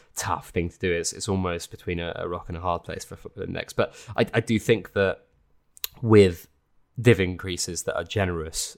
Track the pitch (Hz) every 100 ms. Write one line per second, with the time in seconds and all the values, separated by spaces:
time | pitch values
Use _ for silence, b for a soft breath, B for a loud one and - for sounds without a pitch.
0 | b - - 82 - - 85 - 92 85
1 | 82 - - 98 90 85 - - - 87
2 | 85 85 85 87 - 85 90 85 - 85
3 | - - - - 90 87 - - 107 B
4 | B 104 - 113 113 110 - 110 - 101
5 | 95 - _ _ _ _ _ - - -
6 | 117 107 95 87 - _ _ _ _ -
7 | 117 98 92 90 95 87 - 85 - -
8 | 85 107 95 85 78 - -